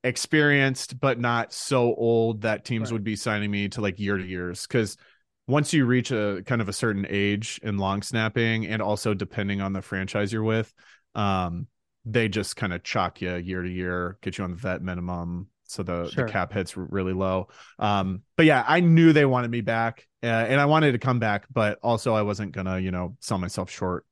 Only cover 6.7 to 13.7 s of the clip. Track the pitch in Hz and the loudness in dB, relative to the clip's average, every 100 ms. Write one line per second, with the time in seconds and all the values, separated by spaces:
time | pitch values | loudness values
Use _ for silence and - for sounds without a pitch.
6.7 | 101 117 98 98 101 101 107 113 - 110 | -2 0 0 -2 0 0 0 -4 -8 -6
7.7 | 101 95 101 - 117 110 120 113 113 101 | -2 -2 -2 -4 -2 0 0 0 0 -2
8.7 | 110 101 107 117 101 101 - 98 98 98 | -2 -2 -2 -2 -2 -4 -4 -4 -2 -2
9.7 | 98 - 95 95 104 104 110 110 113 110 | -6 -6 -6 -4 -2 -2 -2 0 0 -2
10.7 | _ _ _ _ - 101 95 90 85 - | _ _ _ _ -2 0 0 -2 -6 -10
11.7 | _ _ _ 117 113 110 104 98 - 104 | _ _ _ -2 0 2 0 -4 -4 -4
12.7 | 85 - - 90 - 90 90 90 92 90 | -4 -4 -2 -2 -2 -6 -6 -6 -6 -4